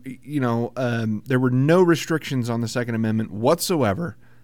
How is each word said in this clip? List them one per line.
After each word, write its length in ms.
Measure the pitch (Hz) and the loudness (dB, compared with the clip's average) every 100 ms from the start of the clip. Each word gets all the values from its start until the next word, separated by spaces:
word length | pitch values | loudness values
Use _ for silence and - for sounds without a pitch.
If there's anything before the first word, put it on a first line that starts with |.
| 131 | -14
y-, 140 | 123 | -16
you 180 | 135 147 | -6 -2
know, 320 | 123 117 117 - | 0 0 -2 -4
um, 480 | 123 117 110 107 - | -2 -2 -2 -4 -2
there 140 | 127 | 0
were 100 | 127 | 2
no 320 | 127 143 175 | 2 4 6
restrictions 680 | 180 160 - 160 - 135 117 | 6 2 0 -4 -2 -4 -2
on 140 | 117 | -2
the 60 | 113 | -2
Second 260 | 127 120 | -4 -2
Amendment 380 | 113 110 110 110 | -2 0 0 -2
whatsoever 840 | 101 120 165 - 170 113 95 170 - - - | 0 2 2 0 0 0 0 -4 -10 -20 -20